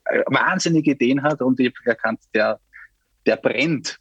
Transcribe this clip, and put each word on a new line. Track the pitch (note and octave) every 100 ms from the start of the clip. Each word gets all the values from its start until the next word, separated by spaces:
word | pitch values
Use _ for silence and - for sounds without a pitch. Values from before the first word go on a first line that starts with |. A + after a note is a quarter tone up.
| - - -
wahnsinnige | C3 B2 F#3 F3 E3 D3+
Ideen | C3+ B2 C#3
hat | C#3+ D3+
und | B2+ B2+
ich | B2 - A#2+
erkannt, | A2+ A2+ A2+ -
der, | A2 G#2+ A2 _ - - _ _ _ -
der | G#2+
brennt | A#2+ A2+ D3+ C#3+ - -